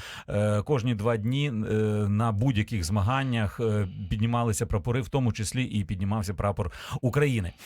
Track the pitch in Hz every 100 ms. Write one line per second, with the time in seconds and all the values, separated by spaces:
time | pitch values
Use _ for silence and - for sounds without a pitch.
0 | - - - 101 107 104 98 143 123 110
1 | 110 117 107 135 147 110 110 107 107 104
2 | 101 104 117 101 131 104 107 110 82 107
3 | 98 131 135 117 104 - 113 104 92 104
4 | 95 110 113 120 117 101 117 107 123 120
5 | 113 139 123 107 104 127 127 104 95 92
6 | 98 110 95 85 101 98 85 - - 135
7 | 127 120 147 117 87 -